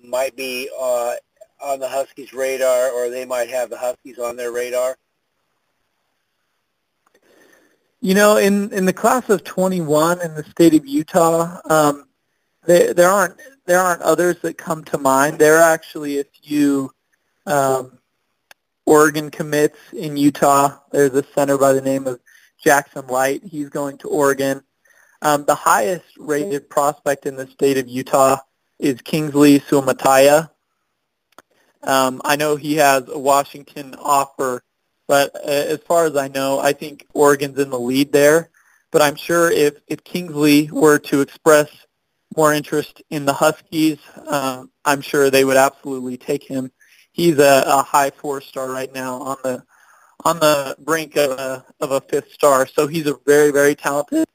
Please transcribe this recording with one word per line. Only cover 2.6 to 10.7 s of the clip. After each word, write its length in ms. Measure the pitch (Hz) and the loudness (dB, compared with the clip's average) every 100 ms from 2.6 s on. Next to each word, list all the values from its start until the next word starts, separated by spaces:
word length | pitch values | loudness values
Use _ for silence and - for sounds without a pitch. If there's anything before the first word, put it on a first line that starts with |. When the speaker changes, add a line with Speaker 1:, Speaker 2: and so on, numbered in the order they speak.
| 131 127 127 | 0 0 -2
Speaker 1:
or 180 | 120 123 | -4 -6
they 160 | 123 127 | -6 -8
might 240 | 127 117 | -6 -6
have 200 | 127 117 | -6 -8
the 60 | 113 | -6
Huskies 420 | 123 127 139 120 | -8 -8 -14 -10
on 180 | 120 120 | -10 -8
their 160 | 120 | -8
radar? 440 | 120 123 123 127 - _ _ _ _ _ _ _ _ _ _ _ _ _ _ _ _ _ _ _ _ _ _ _ _ _ _ _ _ _ _ | -8 -6 -4 -4 -6 _ _ _ _ _ _ _ _ _ _ _ _ _ _ _ _ _ _ _ _ _ _ _ _ _ _ _ _ _ _
Speaker 2:
You 140 | 185 190 | -2 2
know, 220 | 208 214 | 4 4
in, 360 | 202 202 202 | 2 0 -2
in 140 | 208 185 | -2 -2
the 60 | |
class 360 | 185 220 254 240 | 0 0 0 0
of 140 | 202 | -2
twenty-one 800 | - - 185 185 156 151 160 175 | -2 -4 -2 -2 -2 0 2 0
in 120 | 170 156 | -4 -10
the 100 | 147 | -8
state 300 | - 170 | 2 4